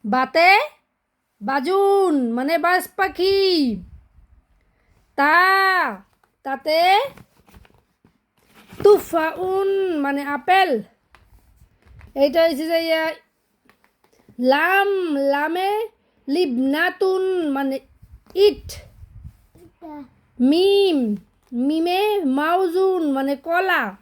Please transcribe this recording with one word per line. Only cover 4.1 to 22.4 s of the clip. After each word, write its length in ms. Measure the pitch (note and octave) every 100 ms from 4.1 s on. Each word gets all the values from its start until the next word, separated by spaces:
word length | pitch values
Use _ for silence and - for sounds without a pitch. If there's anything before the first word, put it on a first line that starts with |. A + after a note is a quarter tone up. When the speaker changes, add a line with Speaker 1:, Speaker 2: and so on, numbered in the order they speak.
| _ _ _ _ _ _ _ _ _ _
Speaker 1:
তা, 200 | - C#4+ E4 F#4 F#4+ F#4+ F#4 D4 G3 _ _ _ _
তাতে 580 | C4+ C4+ D4+ D#4+ F4 G4+ C5+ - - _ _ - - _ _ _ _ _ _ _ _ - _ -
তুফাউন, 1160 | G4+ G4+ - E4 D#4+ E4+ F#4 F#4+ G4 G4 F#4+ D#4
মানে 240 | C#4 C#4
আপেল। 580 | C#4+ C#4+ D4+ F#4+ F#4 A#3 - _ _ - _ _ _ _ _ _ _ - -
এইটা 280 | C4+ C#4 D#4+
হচ্ছে 240 | E4 C4+ D#4+
যে 160 | E4
ইয়া, 300 | E4 D#4+ D#4+ D4+ _ _ _ _ _ _ _ _ _ _ _ -
লাম, 760 | B3+ C#4 E4+ G4 G4+ G4 F4 C#4
লামে 680 | C#4 C#4 D4+ F4 F#4+ G#4 A4+ _ _ _ -
লিবনাতুন, 1200 | D4+ E4 A#3+ C4 D4 F4+ F4+ F#4+ F#4+ F#4+ F#4 D#4
মানে 280 | C4+ C4+ C4+ _ _ - - _
ইট। 380 | F4+ G#4 - - - - - - - - _ _
Speaker 2:
এটা। 480 | - F4 _ E4 D4 C4 _ _ -
Speaker 1:
মিম, 760 | B3 D#4+ G4 G4+ G4 D4+ A#3 G3+ - _ _
মিমে 680 | A#3+ C4+ D#4+ E4+ F#4 G#4+ G#4
মাউজুন, 840 | D4 C4+